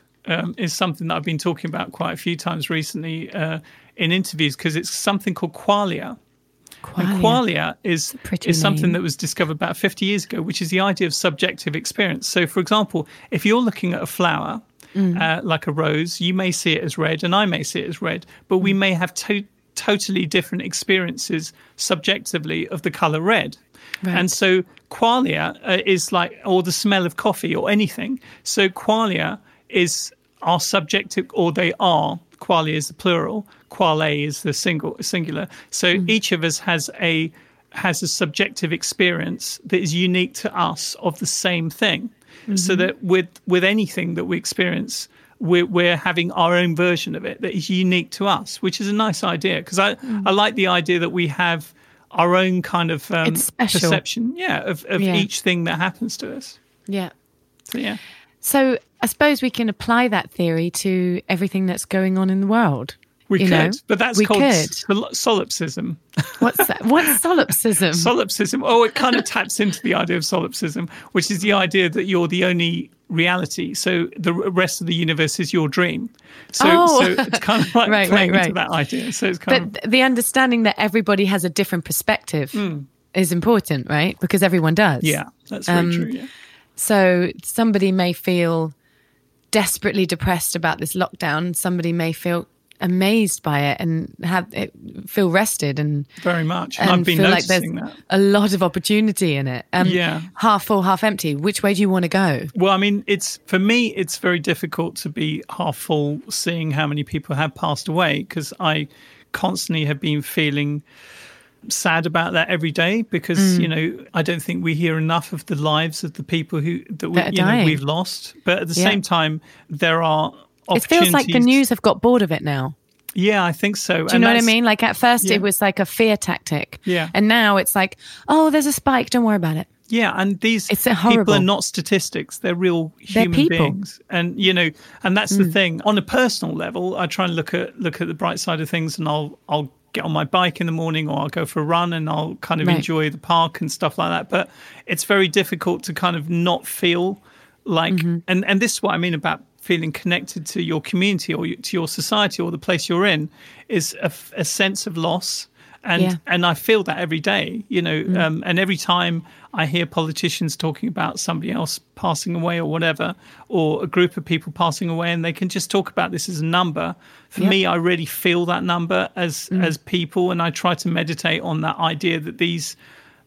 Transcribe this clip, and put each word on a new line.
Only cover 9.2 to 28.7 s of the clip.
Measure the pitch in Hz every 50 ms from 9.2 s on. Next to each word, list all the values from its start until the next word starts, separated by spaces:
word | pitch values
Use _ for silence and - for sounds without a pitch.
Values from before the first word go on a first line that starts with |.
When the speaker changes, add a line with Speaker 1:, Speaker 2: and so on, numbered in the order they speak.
| - 151 - - 180 151 160
Speaker 1:
about | 156 185 170 170
fifty | - - 196 - - 202
years | 190 208 202 -
ago, | - - 226 156
which | 160 165 -
is | 180 165
the | 180 185
idea | 190 202 190 - 190
of | 170 147
subjective | - - 180 147 - - - - - - 170 147
experience. | 165 - - - - 208 180 160 131 -
So, | - - 180 175
for | 160 - 190
example, | 180 - 214 214 208 - - 170 151 - - - - -
if | - 165 -
you're | 202 214 240 254
looking | 226 - - - 180 175
at | - -
a |
flower, | 156 - - 185 170 156 151 - - - 220 - _ _ _ - - -
Speaker 2:
Mm. | 190 196 185 170 180
Speaker 1:
uh, | 165 160 160 175 185
like | 202 160 156 -
a | - 147
rose, | 151 156 151 151 151 165 175 - - 175
you | 175 185
may | 185 190 185
see | 175 - - 175 156
it | - -
as | 160 -
red | - 156 160 160 156 185
and | 175 180
I | 196 214
may | 196 170 - 147
see | - - 175
it | - -
as | 165 -
red, | - 170 160 175 - - - - _ -
but | 190 185
we | 185 196 196
Speaker 2:
Mm. | 196
Speaker 1:
may | 196 196 185
have | 165 180 175 -
to-, | - - - 208 202 202 - _ _ _ _ _
totally | - - - 208 202 - - 190 190 180
different | 151 - 185 165 - - 180 -
experiences | 185 170 - - - 196 190 180 170 - - - - 180 160 160 - - _ _ _ _ - - - 196
subjectively | 160 147 - 196 208 - - - 170 151 156 160 165 160 -
of | - 160 -
the | 175
colour | 147 - - 156 151 156
red. | 165 190 233 202 - - - - _ _ _ - - - - - -
Speaker 2:
Right. | 185 175
Speaker 1:
And | 180 180 185
so | - - 208 190 185 185 180 - _ _ _ -
qualia, | - - 233 226 233 262 254 - 151 151 156 170 - - -
uh, | - 185 185 180
is | 196 190 180 - - 196
like, | 180 175 - - - -
or | 208 185 185 175
the | 180 175
smell | - - 208 202 190 180
of | 175 -
coffee | - - 214 190 - - 165 160
or | - - -
anything. | 208 208 214 - - - - 220 269 247 - - - - -
So | - - - 196
qualia | 190